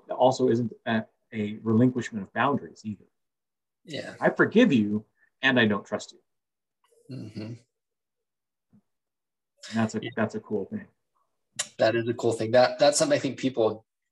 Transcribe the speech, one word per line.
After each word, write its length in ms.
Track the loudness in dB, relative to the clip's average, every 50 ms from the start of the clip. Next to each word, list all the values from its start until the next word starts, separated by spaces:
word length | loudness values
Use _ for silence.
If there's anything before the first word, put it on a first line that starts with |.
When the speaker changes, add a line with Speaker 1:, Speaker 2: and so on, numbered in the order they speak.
| -12 -10 0
Speaker 1:
also 340 | 2 4 4 4 4 2 2
isn't 220 | 2 0 0 -4 -6 -8 _
a, 180 | -4 -4 -4 -4 -6 _ _ _ _ -8
a 240 | -8 -6 -6 -8 -8 -4
relinquishment 600 | 0 2 4 4 2 2 -2 -6 -8 -8 -10 -10
of 100 | -8 _
boundaries 480 | -2 0 0 0 -2 -6 -10 -16 -14 -12
either. 200 | -12 -12 -12 _ _ _ _ _ _ _ _ _ _ _ _ _ _ _ _ _
Speaker 2:
Yeah. 280 | -12 -12 -10 -10 -10 -8 -2
Speaker 1:
I 100 | -2 0
forgive 420 | 2 2 2 4 6 6 6 6 6
you 320 | 4 2 2 -2 -4 -6 _ _ _ _ _ _ _
and 180 | 0 2 4 4
I 60 | 4
don't 200 | 4 2 0 -4
trust 280 | -6 -8 -8 -8 -12 -18
you. 1000 | _ _ _ _ _ _ _ _ _ _ _ _ _ _ _ _ _ _ -16 -14
Speaker 2:
Mm-hmm. 260 | -14 -14 -14 -12 -12
Speaker 1:
And 160 | -12 -12 -14 -16 _ _ _ _ _ _ _ _ _ _ _ _ _ _ _ _ _ _ _ _ _ _ _ _ _ _ _ _ _ _ _ _ _ _ _ _ _ _ _ _ -18 -8 -4
that's 220 | -4 -4 -4 -4
a, 40 | -6 -8
Speaker 2:
Yeah. 60 | -8 -6
Speaker 1:
that's 200 | -4 -4 -4 -6
a 40 | -10
cool 260 | -10 -8 -8 -8 -6
thing. 200 | -8 -10 -12 -14 -14 _ _ _ _ _ _ _ _ _ _ _ _ _ -10 -10 -10 -2 0
Speaker 2:
That 180 | 0 2 2
is 120 | 0 -2 -4
a 60 | -4
cool 200 | -2 -2 -2 0
thing. 180 | 0 -2 2
That, 260 | 4 4 4 4 4 4
that's 180 | 4 4 4 4
something 180 | 2 2 2
I 40 | 0
think 180 | 0 -4 -6 -4
people 480 | -4 -4 0 0 0 0 0 -4 -8 _ _ _ _ _